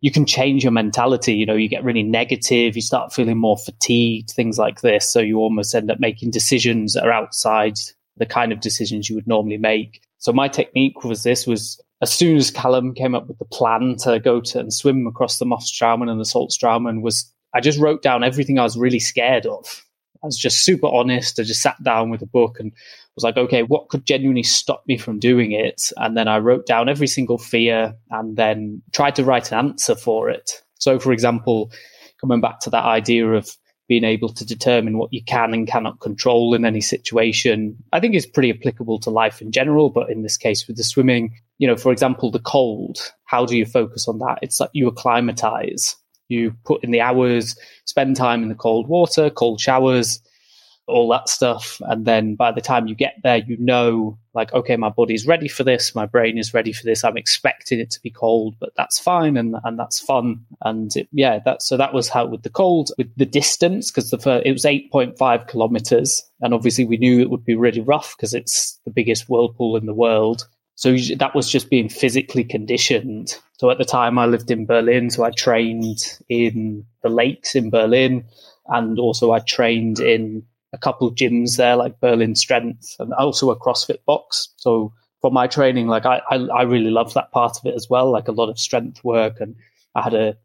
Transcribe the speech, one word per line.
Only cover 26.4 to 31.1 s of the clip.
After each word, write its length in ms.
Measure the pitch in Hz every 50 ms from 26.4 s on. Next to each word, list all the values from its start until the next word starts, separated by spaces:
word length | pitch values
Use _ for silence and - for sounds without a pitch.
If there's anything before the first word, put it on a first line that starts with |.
| 107 120 117 - -
down 240 | - 120 117 117 135
every 180 | 147 143 147
single 300 | 131 - 139 131 113 120
fear 580 | 117 - - - 117 113 117 113 113 113 110 110 - _ -
and 260 | 113 110 113 110 107
then 460 | 110 110 107 107 107 107 104 104 - - _ -
tried 220 | - 147 143 131
to 80 | - 131
write 280 | 131 127 120 - -
an 60 | 113
answer 380 | 110 131 143 - - - - -
for 340 | - - 120 110 110 113 113
it. 320 | 120 - - - - - _ _ _ -
So, 200 | - 139 131 123
for 120 | - 131